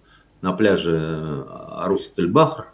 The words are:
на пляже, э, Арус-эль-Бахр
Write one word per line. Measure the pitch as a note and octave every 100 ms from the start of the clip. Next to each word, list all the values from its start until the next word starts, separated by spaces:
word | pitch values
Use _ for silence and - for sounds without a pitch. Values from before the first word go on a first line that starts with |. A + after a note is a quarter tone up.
| _ _ _ _
на | F#2
пляже, | F2+ G#2 F2+ E2+
э, | D#2+ D#2+ D#2+ D#2 C#2 C2+
Арус-эль-Бахр | - - - F2+ F#2+ - - F2 A2+ B2+ - -